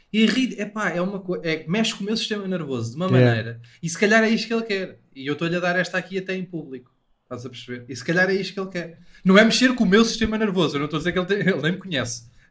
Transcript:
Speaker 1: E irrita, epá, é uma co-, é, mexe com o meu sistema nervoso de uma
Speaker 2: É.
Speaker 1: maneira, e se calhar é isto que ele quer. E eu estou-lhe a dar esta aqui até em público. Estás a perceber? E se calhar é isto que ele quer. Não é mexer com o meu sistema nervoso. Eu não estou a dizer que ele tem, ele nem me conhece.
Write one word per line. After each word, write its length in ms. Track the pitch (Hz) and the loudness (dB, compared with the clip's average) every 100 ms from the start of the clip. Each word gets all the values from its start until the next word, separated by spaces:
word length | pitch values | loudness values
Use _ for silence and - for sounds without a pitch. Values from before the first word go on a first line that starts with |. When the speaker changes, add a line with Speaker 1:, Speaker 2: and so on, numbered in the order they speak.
| _ | _
Speaker 1:
E 100 | 208 | 2
irrita, 360 | 220 262 247 190 | 2 2 -2 -4
epá, 300 | 208 214 196 | -8 -4 -4
é 100 | 170 | -2
uma 200 | 185 196 | -4 -4
co-, 200 | 180 165 | -6 -4
é, 220 | 165 151 156 | -4 -4 -2
mexe 280 | 208 220 | -2 -2
com 80 | - | -2
o 20 | |
meu 140 | 202 220 | -4 -4
sistema 280 | - 208 190 | -4 -4 -4
nervoso 440 | 180 147 123 113 | -6 -4 -4 -4
de 60 | 135 | -4
uma 100 | 185 | 2
Speaker 2:
É. 40 | |
Speaker 1:
maneira, 500 | 127 123 113 110 - - _ | 4 6 2 -4 -12 -18 _
e 60 | 165 | -8
se 80 | - | 0
calhar 240 | 208 220 | 4 4
é 60 | 220 | 4
isto 180 | 226 - | 2 0
que 60 | |
ele 120 | 233 | -4
quer. 340 | 226 196 185 - _ 135 | -2 -4 -6 -12 _ -8
E 100 | 131 | -4
eu 60 | |
estou-lhe 240 | 147 165 175 | -2 -2 0
a 40 | |
dar 140 | 175 180 | 0 0
esta 200 | 180 185 | -2 -4
aqui 220 | - 190 | -6 -6
até 160 | 190 | -6
em 100 | 185 | -6
público. 500 | 185 165 139 127 - _ _ _ | -8 -10 -12 -14 -16 _ _ _
Estás 240 | - 117 127 | -14 -12 -12
a 20 | |
perceber? 380 | - - 123 120 | -14 -12 -12 -12
E 80 | 131 | -6
se 80 | |
calhar 240 | - 170 185 | 0 2 2
é 60 | |
isto 180 | 196 190 | 2 -2
que 80 | - | -6
ele 80 | 190 | -8
quer. 300 | 180 170 - - - | -8 -10 -14 -20 -2
Não 140 | 185 190 | 6 8
é 60 | |
mexer 300 | 226 - 254 | 8 6 2
com 100 | 247 | 4
o 40 | 190 | 4
meu 160 | 202 | 6
sistema 320 | 226 - 214 220 | 4 2 -2 0
nervoso. 400 | 214 185 151 143 | 0 2 0 0
Eu 40 | |
não 40 | |
estou 140 | 147 156 | -2 -2
a 20 | |
dizer 120 | 170 | -2
que 60 | 175 | -2
ele 80 | 180 | 0
tem, 120 | 202 | 0
ele 240 | 165 165 | 0 0
nem 100 | 151 | 0
me 60 | 185 | -2
conhece. 500 | 190 143 117 - - - _ | -4 -4 -4 -8 -14 -20 _